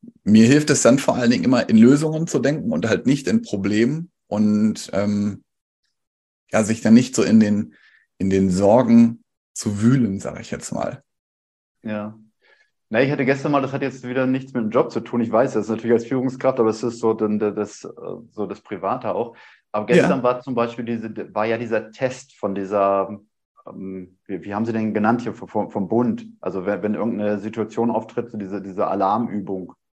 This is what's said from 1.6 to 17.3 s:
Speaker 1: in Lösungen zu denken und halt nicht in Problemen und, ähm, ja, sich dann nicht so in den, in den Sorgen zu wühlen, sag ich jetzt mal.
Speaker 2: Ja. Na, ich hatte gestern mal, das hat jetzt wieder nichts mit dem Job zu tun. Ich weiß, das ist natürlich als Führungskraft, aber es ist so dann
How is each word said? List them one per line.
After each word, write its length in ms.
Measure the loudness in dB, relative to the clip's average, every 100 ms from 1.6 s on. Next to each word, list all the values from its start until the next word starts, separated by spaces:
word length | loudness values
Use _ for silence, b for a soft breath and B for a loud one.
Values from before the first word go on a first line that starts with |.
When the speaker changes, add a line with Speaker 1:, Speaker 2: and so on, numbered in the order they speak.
| 4
Speaker 1:
in 80 | 8
Lösungen 500 | 8 6 2 -2 -2
zu 120 | 0
denken 320 | 0 -2 -4
und 160 | -2 0
halt 180 | 0 2
nicht 220 | 0 0
in 140 | -2
Problemen 720 | -2 -4 0 2 0 -2 -8 _ _
und, 640 | 0 0 2 0 -2 -6
ähm, 500 | -4 -2 -2 -4 -6 _ _ _ _ _ _ _ _ _ _ _
ja, 120 | 0
sich 180 | 0 0
dann 120 | 6
nicht 220 | 6 6 0
so 80 |
in 160 | 4 4
den, 360 | 4 2 -4 b b b b -6
in 120 | 0
den 200 | 2 2
Sorgen 720 | 4 4 6 6 6 6 2 _ _ _
zu 280 | -10 -6 0
wühlen, 380 | 2 4 2 -2
sag 200 | -8 -10
ich 120 | -10
jetzt 200 | -12 -8
mal. 300 | -6 -6 -8 _ _ _ _ _ _ _ _
Speaker 2:
Ja. 340 | -10 -8 -8 -14 _ _ _ _ _ _ _
Na, 120 | 0
ich 100 | 0
hatte 140 | 0 0
gestern 280 | -2 0
mal, 80 | 0
das 120 | -2
hat 80 | -4
jetzt 260 | -6 -8 -6
wieder 180 | -2 -2
nichts 260 | -2 -4
mit 100 | -6
dem 60 | 0
Job 200 | 0 0
zu 80 | -4
tun. 220 | -6 -4
Ich 100 | 0
weiß, 220 | 2 2
das 120 | -2 -4
ist 40 |
natürlich 240 | -4 0
als 120 | 0 0
Führungskraft, 540 | -4 -4 -2 -2 2
aber 100 | 0
es 140 | 0
ist 160 | -6 -2
so 140 | -2
dann 260 | 0 -2